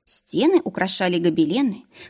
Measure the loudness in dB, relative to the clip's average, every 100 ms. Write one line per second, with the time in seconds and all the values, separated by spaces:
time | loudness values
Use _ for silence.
0 | -18 -18 -6 0 4 2 0 -4 -4 -2
1 | -2 2 0 2 0 2 -2 -4 -14 -20
2 | -20